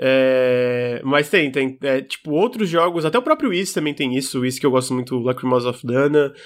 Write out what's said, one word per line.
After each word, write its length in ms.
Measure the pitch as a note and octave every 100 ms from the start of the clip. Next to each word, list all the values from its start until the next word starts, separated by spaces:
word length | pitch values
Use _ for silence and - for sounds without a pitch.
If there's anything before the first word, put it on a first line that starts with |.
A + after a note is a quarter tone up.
É, 960 | C3 C3 C3 B2+ B2+ B2 B2 B2 B2 A#2+
mas 260 | C3+ C#3+ D3
tem, 220 | G3 C#3+
tem, 260 | C#3 C3+ C3
é, 180 | C3+ C3+
tipo, 300 | C3+ - D#3
outros 360 | D3+ A3+ B3 G3
jogos, 380 | E3 E3+ E3+ D#3
até 140 | A#3
o 20 |
próprio 320 | B3+ D#4 C4+
Ys 180 | F3 F#3+
também 220 | - D3+
tem 220 | C#3+ C#3 B2+
isso, 220 | C3 C3+
o 60 | B2+
Ys 120 | B2+
que 80 | C#3+
eu 60 |
gosto 220 | C3 B2+ B2+
muito, 240 | B2 C3
Lacrimosa 500 | A#2+ B2+ C3 B2+ A#2+
of 160 | A#2+ A#2+
Dana. 480 | B2+ C#3+ D3+ C#3+ -